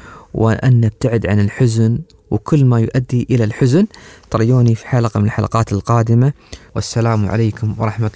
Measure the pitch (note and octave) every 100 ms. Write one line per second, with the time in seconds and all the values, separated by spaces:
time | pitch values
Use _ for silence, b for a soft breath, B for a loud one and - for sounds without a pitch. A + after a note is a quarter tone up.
0 | B B B - A2+ G#2+ C3+ A#2+ A2 -
1 | B2 A2+ F#2 G#2 G2+ - B2 A2+ A2+ B2
2 | - _ _ G#2+ - D3+ B2+ A#2+ A2+ C3
3 | B2+ B2 - B2+ G#2+ - C3 D#3 A3 B
4 | B B B A2 A2+ B2+ A#2+ A2+ - B2
5 | A2+ G#2+ G#2 - G2+ A2+ A2 G2+ - A#2
6 | A2+ A#2 C3+ - B B B A2+ - A#2+
7 | A#2 A2 G2 G#2+ A2+ - G#2+ A2 A2 G#2+
8 | A2